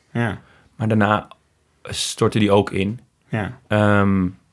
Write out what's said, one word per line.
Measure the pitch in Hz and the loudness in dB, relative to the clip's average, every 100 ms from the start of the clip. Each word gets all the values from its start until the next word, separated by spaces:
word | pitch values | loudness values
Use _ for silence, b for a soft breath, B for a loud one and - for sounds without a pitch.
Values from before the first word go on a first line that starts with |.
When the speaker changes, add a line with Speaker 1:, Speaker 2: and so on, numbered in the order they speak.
| _ | _
Speaker 1:
Ja. | 117 117 - b b b - | -6 -4 -6 b b b -6
Speaker 2:
Maar | 110 | -2
daarna | 107 104 104 - - _ _ _ _ | 2 2 0 -4 -18 _ _ _ _
stortte | - - - - 117 113 | -12 -8 -8 -2 0 2
die | 101 | 2
ook | 101 98 | 2 2
in. | 95 98 120 _ _ _ | -2 -4 -6 _ _ _
Speaker 1:
Ja. | 113 92 - - | -6 -6 -10 -2
Speaker 2:
Ehm, | 107 104 101 98 98 92 104 _ | 2 4 4 2 0 -2 -6 _